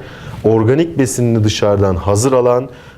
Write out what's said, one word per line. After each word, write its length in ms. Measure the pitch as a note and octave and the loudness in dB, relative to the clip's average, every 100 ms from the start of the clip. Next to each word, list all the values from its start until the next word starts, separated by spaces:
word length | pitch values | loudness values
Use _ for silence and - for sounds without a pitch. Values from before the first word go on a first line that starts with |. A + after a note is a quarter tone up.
| - - - - | -8 -18 -16 -4
organik 560 | G#2+ A2+ A2 C#3 E3+ C3+ | 0 2 2 2 0 0
besinini 440 | C3 - A#2+ A2+ | -2 0 0 2
dışarıdan 520 | G#2+ - G#2 G2+ G2 F2+ | 0 0 0 2 2 0
hazır 360 | F#2+ G2+ B2+ | 0 0 2
alan 380 | C3 B2 B2 C3+ - - | 2 2 0 -2 -12 -20